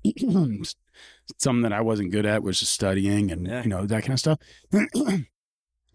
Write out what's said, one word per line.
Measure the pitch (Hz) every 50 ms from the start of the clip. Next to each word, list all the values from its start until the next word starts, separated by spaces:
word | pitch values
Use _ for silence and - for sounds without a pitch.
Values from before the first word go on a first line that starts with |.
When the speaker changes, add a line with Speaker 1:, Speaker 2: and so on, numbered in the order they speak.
| -
Speaker 1:
<clears throat> | 214 - - - 254 175 190 165 127 107 104 - - - _ _ _ _ - - - - _ _ - - -
something | - 135 123 120 117
that | 113 101
I | 104
wasn't | 113 113 113 104 101 90
good | 95 107 104
at | 104 104 110 -
was | 98 92 -
just | - - -
studying | - 107 98 95 98 98 101 101 104 104 95
and, | 85 85 87
Speaker 2:
Yeah. | 90 117 123 120
Speaker 1:
you | 117
know, | 98 90 98
that | 101 110 110 107
kind | - 135
of | 127
stuff. | - 156 156 - - - - - _ - -
<clears throat> | 208 214 - - 233 302 247 196 170 123 - _ _ _ _ _ _ _ _ _ _ _ _